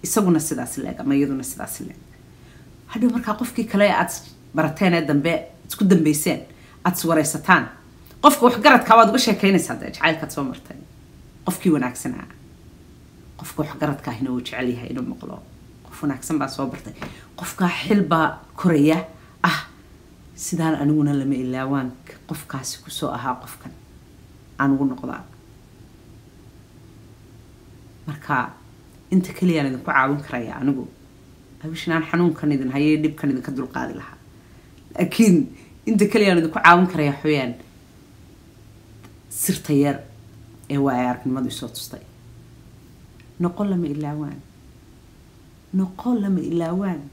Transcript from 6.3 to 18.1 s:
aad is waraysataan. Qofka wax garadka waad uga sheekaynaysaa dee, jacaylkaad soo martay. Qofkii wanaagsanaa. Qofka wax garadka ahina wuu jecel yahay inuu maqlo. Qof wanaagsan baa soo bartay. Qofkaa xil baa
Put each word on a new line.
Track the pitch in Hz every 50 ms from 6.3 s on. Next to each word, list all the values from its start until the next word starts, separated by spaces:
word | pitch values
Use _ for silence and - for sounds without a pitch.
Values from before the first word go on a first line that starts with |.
| 143 127 - - - - - - - - -
aad | 180 180
is | - -
waraysataan. | 165 165 156 151 151 - 151 156 - 185 156 123 - - - - - - - - - - - -
Qofka | 294 285 - 233
wax | 247 240 - 208
garadka | 294 269 240 - - 226
waad | 233 226 220
uga | - 254
sheekaynaysaa | - - 208 - - 196 196 180 175 - - -
dee, | - -
jacaylkaad | - - - 160 160 156 151 -
soo | - - 143
martay. | 131 123 - - - - - - - - - - - - - - - - - -
Qofkii | - 185 - - 190 156
wanaagsanaa. | 147 127 123 120 - - 127 - - - - - - - - - - - - - - - - - - - - - - - - -
Qofka | - - - - - 151
wax | 147 - -
garadka | 151 147 139 - - 139
ahina | 123 107 131 127
wuu | 127 123
jecel | 120 - - 120 127 123
yahay | 120 117 - -
inuu | 123 131 123
maqlo. | - - - - - - - - - - - - - - - -
Qof | - - - -
wanaagsan | 147 139 131 - - 160 151
baa | 139 131
soo | - - 139
bartay. | 131 - - - 110 - - - - - - - - -
Qofkaa | - 175 - - - 185 175
xil | - - - 180 214 208 180
baa | 147